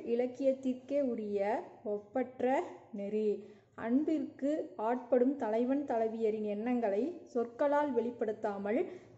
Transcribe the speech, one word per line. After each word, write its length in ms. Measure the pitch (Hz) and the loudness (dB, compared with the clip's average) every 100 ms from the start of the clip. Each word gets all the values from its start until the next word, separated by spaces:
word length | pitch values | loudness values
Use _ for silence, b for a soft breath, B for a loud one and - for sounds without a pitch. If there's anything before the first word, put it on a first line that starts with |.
| - | -2
இலக்கியத்திற்கே 960 | 233 254 254 269 262 262 254 - 285 | 0 0 0 2 2 0 -4 -2 0
உரிய 640 | 269 226 208 202 196 262 - - | 0 0 -2 0 0 0 -4 -10
ஒப்பற்ற 800 | 220 208 - 262 254 - 247 277 349 - - | -6 -6 -4 -4 -4 0 2 2 0 -8 -12
நெறி. 500 | 208 202 214 214 196 B B B - | -8 -2 0 2 0 B B B -8
அன்பிற்கு 1000 | 220 254 311 311 262 - 269 311 - - | 0 2 2 0 -2 -4 -2 -2 -4 -4
ஆட்படும் 600 | 220 254 - 269 254 285 | -2 -2 2 4 4 2
தலைவன் 500 | 226 220 247 277 277 | 0 0 2 0 0
தலைவியரின் 580 | 226 226 226 220 214 | 0 0 0 0 0
எண்ணங்களை 800 | 214 202 233 247 226 196 277 - - | -2 -2 0 0 2 2 0 -4 -6
சொற்களால் 680 | 247 233 - 294 294 294 233 | -2 -2 0 2 4 2 2
வெளிப்படுத்தாமல் 880 | 233 247 220 214 220 202 202 240 - B B | 0 0 -4 -2 -4 -2 0 2 0 B B